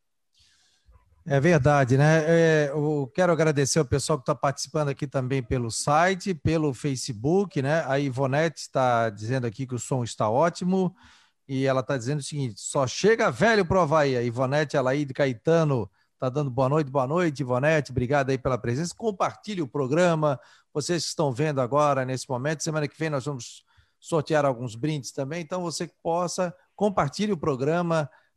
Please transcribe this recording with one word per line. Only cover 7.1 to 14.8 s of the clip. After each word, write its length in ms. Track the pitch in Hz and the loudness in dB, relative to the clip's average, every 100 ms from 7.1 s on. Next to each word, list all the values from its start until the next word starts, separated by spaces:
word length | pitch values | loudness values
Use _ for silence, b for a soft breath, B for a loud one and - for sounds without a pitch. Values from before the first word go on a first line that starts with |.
| 104 127 185 196 - | -6 0 0 0 -2
né? 240 | 135 160 135 | 0 0 0
A 100 | 135 | -2
Ivonete 720 | 143 123 139 139 165 - - | -2 -2 0 0 0 -4 -6
tá 400 | 143 127 117 113 | 0 2 2 0
dizendo 340 | 104 110 131 | -2 -4 -4
aqui 220 | 120 101 131 | -4 -6 -6
que 80 | |
o 40 | 123 | -8
som 260 | - 131 | -4 -4
está 260 | 117 - 110 | -4 -2 0
ótimo, 640 | 117 170 170 180 190 180 b b b b _ - | 2 0 0 -2 0 0 b b b b _ -8
e 180 | 131 135 | -2 0
ela 160 | 131 | 0
tá 140 | 123 139 | -2 -4
dizendo 240 | 113 147 | -4 -6
o 20 | |
seguinte: 320 | 135 147 131 101 | -6 -6 -6 -6
"Só 260 | - 151 127 | -6 -2 -2
chega 420 | - 196 226 226 | 2 2 4 2
velho 360 | 117 208 220 175 | 2 4 4 2
pro 140 | 185 | 2
Avaí." 360 | 160 160 143 127 | 4 4 4 2
A 60 | |
Ivonete 540 | 120 117 131 147 147 | 0 0 0 0 0
Alaide 360 | 151 | 0